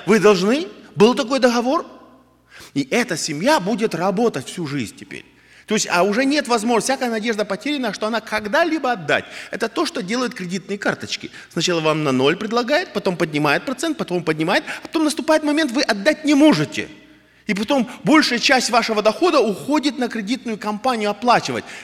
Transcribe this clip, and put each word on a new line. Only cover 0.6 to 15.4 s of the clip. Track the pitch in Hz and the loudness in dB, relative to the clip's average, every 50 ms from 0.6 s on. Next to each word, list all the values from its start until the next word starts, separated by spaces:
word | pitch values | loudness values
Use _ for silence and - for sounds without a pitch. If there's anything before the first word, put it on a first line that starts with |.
| 370 - - - - - - | -2 -6 -10 -18 -20 -6 2
был | 143 202 240 247 | 4 6 6 6
такой | 277 262 220 277 254 | 2 0 0 2 2
договор». | 254 247 233 247 226 254 302 349 - - - - - - - - _ _ _ _ _ _ - - - - | 4 2 2 2 0 0 0 -2 -4 -6 -14 -20 -20 -20 -20 -20 _ _ _ _ _ _ -20 -20 -20 -8
И | - 135 143 - | -6 -6 -2 0
эта | 190 240 233 - 175 - | 0 0 0 -2 -4 -6
семья | - - 147 147 190 277 311 208 | -6 -6 -6 -2 0 2 2 2
будет | 175 196 233 196 226 - - | 0 -2 -2 -2 -2 -2 -2
работать | 160 175 196 185 214 240 220 - 135 - - | -2 -2 0 0 2 0 0 0 -4 -8 -10
всю | - 180 165 | -8 -8 -6
жизнь | 135 143 139 110 90 - | -6 -4 -6 -6 -8 -10
теперь. | - - - 69 60 - _ _ _ _ _ - - - | -16 -18 -16 -16 -16 -18 _ _ _ _ _ -20 -16 -6
То | - 214 | -4 -2
есть, | 220 - - | -2 0 0
а | - 175 | 0 2
уже | 180 208 196 247 277 | 2 2 2 0 0
нет | 269 294 294 - 226 | 0 0 0 0 0
возможности, | 240 220 208 240 240 208 - - | -2 0 0 0 0 0 0 0
всякая | 262 247 254 240 | -2 -2 -2 -4
надежда | 226 220 208 240 220 208 208 | -4 -2 -2 -2 -2 -2 -4
потеряна, | - 196 190 - 285 294 285 247 208 | -4 -6 -6 -4 -4 -4 -4 -4 -6
что | 180 - 214 | -6 -6 -4
она | 220 240 220 | -4 -4 -4
когда-либо | 226 - 214 214 214 202 226 311 349 320 311 311 277 247 | -4 -6 -6 -6 -4 -2 0 0 2 0 0 -2 -2 -2
отдать. | 233 190 156 147 135 104 - - - - - - | -4 -2 0 0 0 0 0 -4 -12 -18 -14 -12
Это | - 196 226 214 | -8 -6 -6 -4
то, | - 330 330 | -2 -2 -4
что | - - 254 | -2 -4 -6
делают | 190 175 233 254 254 233 - | -6 -4 -2 -2 -2 -4 -4
кредитные | - 185 175 185 190 - - 202 202 | -8 -8 -6 -6 -6 -6 -6 -8 -4
карточки. | - 240 - - 110 - - - - - - - - - | -4 -4 -4 -4 -6 -10 -10 -10 -10 -14 -16 -18 -20 -8
Сначала | - 175 156 175 175 165 | -6 -4 -2 0 0 2
вам | 156 156 151 156 | 2 2 0 2
на | 151 139 | 2 0
ноль | 131 127 131 143 175 | 2 4 4 2 2
предлагает, | - 214 208 233 240 247 226 302 - 381 - - | 0 -2 -2 -2 -2 0 0 0 0 0 -2 -6
потом | 202 - 196 175 156 | -4 -2 -2 -2 -2
поднимает | 175 156 151 147 151 143 143 175 - | -2 -2 -2 0 2 2 2 0 -2
процент, | 277 254 - 330 330 294 - | -4 -6 -4 -4 -4 -4 -4
потом | 185 - 180 180 - | -4 -4 -4 -2 -2
поднимает, | 160 156 151 160 175 226 311 302 - - - | -2 -2 -2 0 0 0 0 -2 -4 -8 -14
а | - - | -10 -4
потом | - 330 311 | -2 0 0
наступает | 302 311 - 247 - 311 311 | 0 0 -2 0 2 2 2